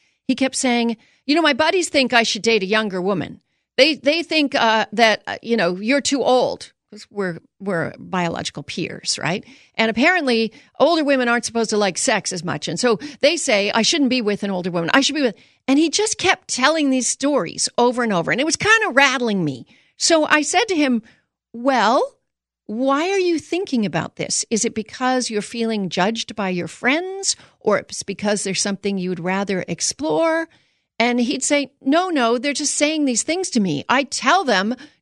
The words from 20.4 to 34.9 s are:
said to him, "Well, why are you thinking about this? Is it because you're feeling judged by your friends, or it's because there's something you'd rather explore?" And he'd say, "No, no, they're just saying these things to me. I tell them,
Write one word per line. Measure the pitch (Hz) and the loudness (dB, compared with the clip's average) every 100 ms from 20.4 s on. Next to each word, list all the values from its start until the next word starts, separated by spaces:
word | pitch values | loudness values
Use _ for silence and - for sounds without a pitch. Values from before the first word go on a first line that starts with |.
said | 185 359 453 | 2 0 0
to | 330 | 2
him, | 277 233 - _ _ _ _ | 2 0 -4 _ _ _ _
"Well, | 226 254 254 208 277 539 - _ _ _ _ - | -6 0 2 4 2 0 -6 _ _ _ _ -10
why | 220 269 277 349 | -4 0 0 0
are | 392 | 0
you | 359 320 | 0 -2
thinking | - 339 403 247 196 | -2 -6 -2 0 0
about | 160 - - | -2 -6 -8
this? | - - - | -6 -4 -2
Is | 214 | -2
it | 226 - | -2 -4
because | 214 - 254 254 233 | -8 -4 -2 0 -2
you're | 208 | -4
feeling | - 233 226 214 185 | -6 -4 -4 -2 -4
judged | 190 190 226 - 220 | -2 -2 -2 -8 -6
by | 190 | -4
your | 180 - | -4 -6
friends, | - 240 302 381 392 381 - - _ | -4 -2 -2 -2 -6 -6 -6 -10 _
or | - - | 0 0
it's | - - | -2 -10
because | - 190 202 202 | -10 -4 -2 -2
there's | 190 185 | -2 -4
something | 202 196 202 196 | -4 -4 -4 -4
you'd | 180 180 | -4 -4
rather | 175 190 196 185 - | -2 -2 -2 -4 -4
explore?" | 165 - - 302 311 330 330 330 _ _ _ _ - | -6 -6 -4 -2 0 0 0 -4 _ _ _ _ -2
And | 240 240 | 0 0
he'd | 240 285 | 0 -2
say, | - 285 269 _ | 0 0 -2 _
"No, | 269 320 370 | 0 2 2
no, | 302 233 240 | 2 2 0
they're | 285 | -2
just | 277 294 - | -2 -2 0
saying | 302 311 277 | 0 2 0
these | 226 | 0
things | - 349 359 | -2 -2 0
to | 233 | 0
me. | 190 143 - | 0 0 0
I | 262 | 0
tell | 262 - 254 359 | 0 -2 2 2
them, | 285 190 208 254 - | 4 0 0 -4 -12